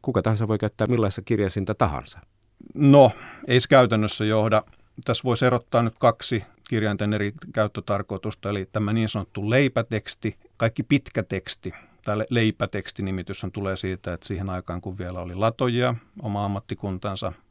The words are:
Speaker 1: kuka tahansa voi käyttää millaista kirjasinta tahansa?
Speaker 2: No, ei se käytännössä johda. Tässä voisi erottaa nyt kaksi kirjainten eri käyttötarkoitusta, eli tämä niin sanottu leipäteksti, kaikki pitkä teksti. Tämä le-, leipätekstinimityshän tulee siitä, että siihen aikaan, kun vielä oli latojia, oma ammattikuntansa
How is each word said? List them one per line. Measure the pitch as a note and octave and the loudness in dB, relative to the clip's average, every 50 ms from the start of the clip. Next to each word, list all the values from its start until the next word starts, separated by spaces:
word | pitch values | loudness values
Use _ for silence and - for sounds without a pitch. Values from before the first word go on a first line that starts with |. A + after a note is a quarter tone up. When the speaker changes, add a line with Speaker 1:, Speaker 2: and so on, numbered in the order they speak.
| - | -4
Speaker 1:
kuka | - A#2+ - - | 0 -2 0 2
tahansa | - A2 G#2 A2+ G#2 | 2 0 0 0 0
voi | A2 G#2 | 0 0
käyttää | - G#2+ - - A2 | 0 -4 -2 -2 0
millaista | G#2 B2 A2+ A2 G2+ - - G2 | 0 2 2 2 0 -2 -4 -4
kirjasinta | - A#2+ G#2 G#2 F#2+ - G#2 F#2+ F#2 G#2+ | -2 0 0 0 0 -2 -4 -4 -4 0
tahansa? | _ - F2+ D2 C2 B1 - - - - _ _ _ _ _ _ _ - - - | _ 0 0 0 -4 -10 -12 -18 -20 -20 _ _ _ _ _ _ _ -20 -16 -2
Speaker 2:
No, | - D3 C#3 C#3 C#3+ C3+ A#2 - - - - - - - | 4 6 10 10 10 10 10 6 0 -16 -20 -18 -16 -2
ei | - A#2+ B2 | 2 2 2
se | A#2+ - | 4 6
käytännössä | C#3+ C3+ B2+ A2 A2+ G#2+ G#2+ G2+ - - G#2+ | 6 6 8 6 4 2 0 0 -2 -2 0
johda. | G#2+ G#2+ A2 G#2+ A2+ G#2+ G#2+ - _ - _ - _ _ - - | 0 2 2 2 4 2 2 0 _ -20 _ -20 _ _ -12 -4
Tässä | - A#2+ - - | -4 -4 -2 0
voisi | C3 A#2+ A2+ B2+ | -2 0 2 2
erottaa | B2+ A#2+ A#2+ - _ - A#2+ A#2 | 2 2 2 -2 _ 0 0 0
nyt | A2+ - _ | 0 -2 _
kaksi | - A#2+ A2+ _ - - B2 G#2+ - - _ _ _ - | 2 2 2 _ -4 -4 -4 -4 -6 -8 _ _ _ -4
kirjainten | A#2+ A2 G#2 G#2+ G2+ F#2 G#2+ G#2 G#2 | -2 -2 0 0 -2 -2 -2 -2 0
eri | G#2+ G#2 G2+ G#2 - - - - | 0 -2 -4 -6 -10 -18 -8 -2
käyttötarkoitusta, | - G#2+ G#2 _ - F2+ - G#2 G2 G2 _ G#2 F#2 - G#2+ G#2 _ - G2 | -2 -2 -2 _ -8 -6 -4 -4 -4 -4 _ -8 -8 -6 -8 -10 _ -6 -6
eli | G#2 G2+ F#2+ - _ | -4 -4 -6 -4 _
tämä | G#2+ G#2 G2+ A2 | -2 -2 0 0
niin | A2+ A2+ A2 | 0 0 0
sanottu | - G#2+ F#2+ - _ G#2 G2 G#2 | -2 -6 -8 -6 _ -8 -4 0
leipäteksti, | A#2 C3 C#3+ C3 - A2+ A2+ - A2+ G#2+ - - - _ - A2 - _ _ - _ | 2 2 2 2 0 -2 -4 -2 -4 -6 -6 -6 -14 _ -8 -8 -8 _ _ -20 _
kaikki | _ A#2 A2+ - - G#2+ | _ -2 -2 -2 -2 -2
pitkä | _ C#3+ C#3 - - - - G#2 | _ 0 0 0 -2 -6 -6 -6
teksti. | _ G2 F#2+ - - - - - F#2 - - - _ _ _ _ | _ -6 -8 -6 -8 -12 -10 -10 -14 -14 -14 -20 _ _ _ _
Tämä | - G#2 G#2+ | -4 -4 -4
le-, | A2 - | -2 -2
leipätekstinimityshän | B2 A#2 A2+ A2 G#2 _ A#2+ G2 - G2+ F#2 - - - G2 F#2+ F#2+ F#2 F2 - G2 - - F#2+ - | 0 2 2 2 0 _ -6 -6 -6 -8 -10 -8 -8 -8 -6 -4 -4 -6 -6 -8 -10 -10 -10 -10 -8
tulee | G#2+ G2+ F#2+ F#2+ | -6 -4 -4 -4
siitä, | F#2 - F#2+ F#2 F#2 - G2 F2 | -4 -4 -6 -6 -6 -8 -10 -10
että | E2 - | -10 -8
siihen | - G2+ F2 F#2 F#2+ | -8 -8 -6 -6 -6
aikaan, | F#2 F#2 - - E2 F2+ | -6 -8 -8 -8 -10 -8
kun | - G2 F#2 G2 | -8 -10 -10 -10
vielä | F2+ F2 F#2 F2+ | -10 -10 -10 -10
oli | F2 F2+ F2 | -10 -10 -4
latojia, | F#2 G#2 A2+ A2+ - C3 B2 A#2 A#2+ A#2+ B2+ A#2 A2+ - _ _ - D#3 | 0 0 0 0 0 -2 0 0 0 0 0 -2 -4 -8 _ _ -10 -8
oma | A#2 G2+ G2+ G2+ | -6 -4 -2 -2
ammattikuntansa | G2+ G2+ G2 - _ G#2 - - G2 F#2 F2+ - G#2 F#2+ F#2 - F#2+ D#2 - _ _ | -2 -4 -6 -6 _ -10 -8 -6 -8 -8 -6 -6 -8 -8 -6 -8 -8 -10 -10 _ _